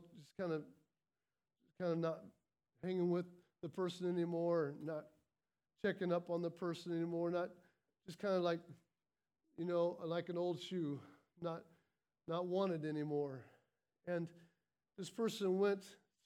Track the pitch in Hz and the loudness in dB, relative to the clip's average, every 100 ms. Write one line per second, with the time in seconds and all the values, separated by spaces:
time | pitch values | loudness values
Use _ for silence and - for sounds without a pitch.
0 | 170 - 147 - 185 156 151 - _ _ | -4 -20 -18 -6 -2 -2 -4 -18 _ _
1 | _ _ _ _ _ _ _ _ 180 165 | _ _ _ _ _ _ _ _ 0 2
2 | 165 160 - _ _ _ _ _ 180 185 | 2 -2 -10 _ _ _ _ _ -2 2
3 | 175 175 175 - _ _ 170 - 185 175 | 4 2 0 -10 _ _ -8 -2 -2 0
4 | 180 175 170 170 170 170 143 147 151 151 | 0 2 2 2 4 4 2 -2 -6 -6
5 | 151 _ _ _ _ _ _ _ 214 202 | -8 _ _ _ _ _ _ _ -2 0
6 | 180 175 175 170 170 170 180 165 175 170 | 2 0 2 -2 -2 -2 -4 -4 -2 -2
7 | 170 170 170 175 180 - _ _ _ _ | 0 0 2 0 -2 -8 _ _ _ _
8 | - 165 202 185 175 170 - - _ _ | -16 -4 2 4 4 0 -4 -20 _ _
9 | _ _ _ _ _ - 170 175 175 170 | _ _ _ _ _ -6 0 2 2 0
10 | 170 170 170 170 175 170 - 185 151 139 | -4 -4 -2 0 0 0 -4 -2 -2 -4
11 | - - _ _ 170 165 - _ _ _ | -10 -20 _ _ -6 -6 -10 _ _ _
12 | _ _ - 165 180 180 196 165 156 151 | _ _ -4 -4 0 2 2 0 -2 -2
13 | 151 147 143 131 117 - _ _ _ _ | 0 0 -2 -6 -14 -20 _ _ _ _
14 | - 175 165 - - _ _ _ _ - | -4 -2 -2 -8 -20 _ _ _ _ -10
15 | 185 - 226 220 196 185 202 196 - - | -10 0 0 2 2 4 4 4 -4 -20
16 | _ _ | _ _